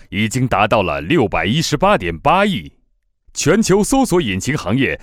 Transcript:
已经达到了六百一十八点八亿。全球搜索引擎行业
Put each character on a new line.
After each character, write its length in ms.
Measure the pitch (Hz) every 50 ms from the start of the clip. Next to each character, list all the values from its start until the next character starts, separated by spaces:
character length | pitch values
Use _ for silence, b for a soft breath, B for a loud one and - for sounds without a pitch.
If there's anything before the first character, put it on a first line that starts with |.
| b b
已 180 | - 98 107 110
经 200 | - 127 123 120
达 180 | - 95 104
到 160 | 107 120 113 95
了 180 | 82 73 69
六 280 | 71 87 - 139 120 92
百 180 | - 82 82
一 160 | 92 120 160 160
十 140 | - -
八 200 | - 185 196 208
点 220 | 180 95 85 85 -
八 260 | - 143 160 190 202
亿。 280 | 214 185 202 76 - - _ _ _ _ _ _ _ _ _ _ - -
全 300 | - - 139 170 208 214
球 200 | - 180 208 202
搜 200 | - - 269 262
索 160 | - 170 180
引 180 | 165 110 95 92
擎 180 | - - 143
行 200 | 151 - 87 104
业 240 | 131 135 92 73 b